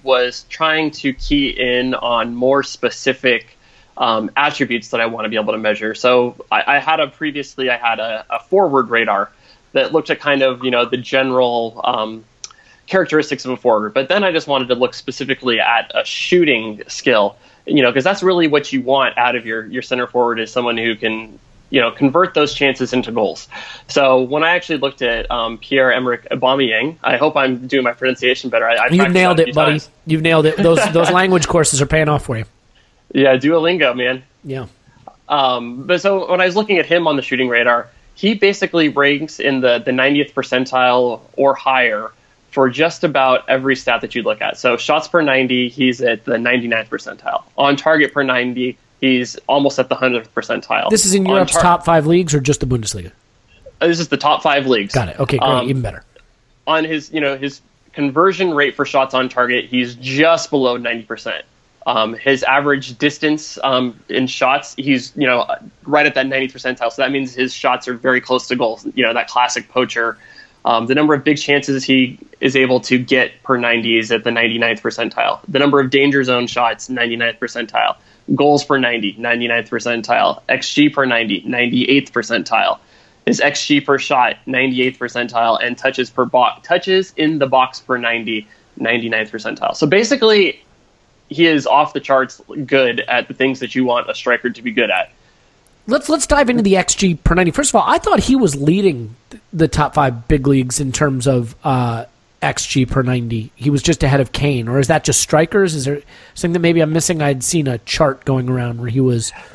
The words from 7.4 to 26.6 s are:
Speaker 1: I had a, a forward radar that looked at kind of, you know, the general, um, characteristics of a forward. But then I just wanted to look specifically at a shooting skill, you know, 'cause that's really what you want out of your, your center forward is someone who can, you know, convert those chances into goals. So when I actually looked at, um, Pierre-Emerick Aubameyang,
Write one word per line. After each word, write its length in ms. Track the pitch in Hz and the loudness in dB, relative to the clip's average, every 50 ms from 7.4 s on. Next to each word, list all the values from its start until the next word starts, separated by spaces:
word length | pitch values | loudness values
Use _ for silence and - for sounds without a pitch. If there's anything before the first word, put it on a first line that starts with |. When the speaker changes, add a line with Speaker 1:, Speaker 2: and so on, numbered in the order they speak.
| 131 - - - 131 123 | -10 -10 -6 -4 -2 -2
Speaker 1:
I 80 | 120 | -2
had 220 | 117 120 117 113 110 | 0 0 -2 -2 -2
a, 260 | 110 113 110 110 - - | -4 -6 -6 -8 -8 -8
a 80 | 117 117 | -8 -8
forward 520 | - - 185 196 196 151 139 135 120 110 | -4 0 2 2 2 4 2 2 2 2
radar 420 | 120 117 113 107 101 101 101 - _ _ _ _ - _ _ _ | 0 0 2 2 0 0 0 -4 _ _ _ _ -20 _ _ _
that 200 | - 139 127 - | 0 0 0 2
looked 180 | 147 156 151 - | 0 -2 0 0
at 100 | 156 - | -4 -4
kind 220 | - 147 143 135 | 0 0 0 2
of, 200 | 135 131 127 123 | 2 0 0 -2
you 80 | 127 127 | -2 0
know, 140 | 123 120 120 | 0 0 0
the 140 | 120 131 127 | 0 -2 -6
general, 840 | 120 - 147 135 135 131 127 127 127 120 120 117 117 113 110 107 | -4 -2 0 0 0 2 2 2 2 2 0 -2 -4 -4 -6 -4
um, 420 | - 123 120 113 110 110 110 110 110 _ _ - - - - _ _ _ - _ _ | -4 -2 -2 -2 -4 -6 -8 -12 -18 _ _ -20 -20 -20 -20 _ _ _ -20 _ _
characteristics 580 | - 190 190 170 - 151 156 151 - 143 127 - | -2 0 0 0 2 2 0 0 0 -6 -8 -6
of 60 | 131 | -8
a 60 | 127 | -6
forward. 360 | - - 123 113 107 107 104 | -2 2 2 2 2 0 -2
But 160 | - 135 131 - | -2 -2 0 0
then 140 | 180 208 | 0 0
I 80 | 196 185 | 2 0
just 160 | 160 160 - | 0 -2 -2
wanted 220 | 151 139 131 127 120 | -2 -2 -2 0 -2
to 80 | 123 | -2
look 180 | 120 127 120 - | -2 -2 -8 -8
specifically 640 | - - - 123 - 135 127 131 - 131 127 113 110 | -12 -12 -12 -8 -8 -4 -4 -4 -4 -2 -2 0 0
at 320 | - 110 117 113 - - - | 2 2 0 0 -2 -2 -4
a 100 | 113 110 | -4 -4
shooting 760 | - - - - - 180 180 170 151 127 113 110 110 107 107 - | -4 -6 -6 -2 2 2 4 4 4 2 0 -2 -6 -10 -12 -14
skill, 480 | - - - - 139 117 107 101 101 - _ _ _ _ _ - | -14 -12 -4 0 2 2 2 2 0 -2 _ _ _ _ _ -6
you 160 | - - 147 | 0 2 2
know, 100 | 127 120 | 2 2
'cause 120 | 120 139 131 | 2 0 0
that's 180 | 185 202 202 | 0 -2 0
really 240 | 180 185 185 175 165 | 0 2 2 2 2
what 260 | 151 151 147 147 - | 2 2 0 -2 0
you 100 | 139 131 | -4 -4
want 360 | 120 127 135 135 131 120 - 120 | 0 0 2 2 2 0 0 0
out 160 | 120 123 123 | 0 0 0
of 120 | 120 107 | -2 -4
your, 200 | 110 113 110 107 | -6 -8 -8 -8
your 160 | 107 - 127 | -8 -10 -10
center 240 | - - 127 123 123 | -6 -6 -4 -4 -4
forward 320 | - - 127 120 120 117 113 | -2 0 0 0 0 0 -4
is 140 | 113 110 | -6 -4
someone 240 | - 123 120 120 117 | -4 -4 -2 -2 -4
who 180 | 113 113 117 110 | -2 -2 -4 -4
can, 460 | 107 117 110 110 110 110 107 - - _ _ - - _ - | -2 -4 -4 -4 -6 -10 -16 -20 -20 _ _ -20 -20 _ -2
you 100 | 131 131 | 0 0
know, 100 | 117 117 | 0 0
convert 440 | - - 143 135 135 170 185 180 - | 0 0 0 2 4 2 0 2 2
those 200 | 156 147 147 - | 0 0 0 0
chances 380 | - 143 135 131 - 127 117 | 0 0 0 0 0 -4 -2
into 180 | 127 127 120 113 | -2 -2 -2 -2
goals. 380 | 113 117 104 90 - - - - - - - - - - - - | -2 -2 -2 -2 -4 -8 -14 -18 -18 -18 -16 -16 -18 -20 -12 -2
So 320 | - 147 139 131 131 127 | 0 2 4 4 4 4
when 240 | 127 123 143 151 160 | 2 0 -2 0 0
I 60 | 165 | 2
actually 280 | 180 175 - - 160 139 | 0 0 -2 -4 -4 -2
looked 240 | 135 135 - - | -2 -4 -4 -2
at, 260 | 127 120 117 113 98 - | -2 -2 -2 -2 -4 -4
um, 280 | 120 120 113 113 113 110 | -4 -4 -4 -6 -6 -10
Pierre-Emerick 720 | - - 135 135 131 127 117 127 127 127 120 - - - | -6 -2 2 4 4 4 2 2 0 -2 -4 -4 -4 -6
Aubameyang, 680 | - 135 127 127 135 139 | -4 0 2 2 2 2